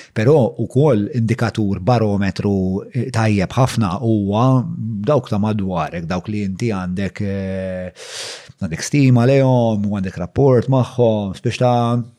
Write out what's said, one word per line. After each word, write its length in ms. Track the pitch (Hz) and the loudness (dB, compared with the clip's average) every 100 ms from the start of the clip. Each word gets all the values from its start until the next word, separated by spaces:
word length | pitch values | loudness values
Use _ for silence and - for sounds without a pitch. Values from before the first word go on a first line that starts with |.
| - | -10
Però 220 | - 113 156 110 - | -2 4 4 4 0
ukoll 480 | 113 127 151 110 104 123 | -2 2 4 2 0 0
indikatur, 640 | 113 120 113 - 104 98 | 0 0 -2 -2 -2 -2
barometru, 1040 | 92 120 107 101 98 - 104 98 92 95 - | 0 2 2 0 -2 -2 0 0 0 -2 -4
eh, 160 | 127 113 | -6 -4
tajjeb 400 | 117 113 104 - | 0 0 0 0
ħafna 460 | - 131 - 104 90 | 0 0 0 -2 -2
huwa 640 | 117 110 98 104 131 131 113 113 113 107 | 0 0 0 2 2 2 0 -6 -6 -4
dawk 280 | 104 - - | 0 0 0
ta' 100 | 107 | -2
madwarek, 680 | 107 107 95 87 73 87 82 | -2 -2 -2 -4 -4 -6 -6
dawk 220 | 90 98 | -6 -6
li 160 | 104 | -6
inti 260 | 101 92 120 | -6 -4 -4
għandek, 520 | 98 92 90 95 - | -2 -4 -4 -4 -4
eh, 680 | 101 98 95 95 95 92 90 - - - - - - - | -6 -4 -6 -6 -6 -8 -10 -12 -16 -14 -14 -14 -18 -10
għandek 200 | 90 80 | -8 -8
stima 420 | - 147 135 123 120 | -2 2 4 6 6
lejhom 560 | 135 131 127 117 104 101 | 4 4 4 2 0 -2
u 100 | 101 | -4
għandek 200 | 95 87 | -4 -6
rapport 500 | 87 - 139 123 131 | -6 2 4 4 4
magħhom, 640 | 131 120 - 120 107 98 90 | 2 0 2 2 2 -2 -6
biex 160 | 120 - | -6 0
ta' 460 | 127 120 117 120 117 | 2 2 2 -2 -4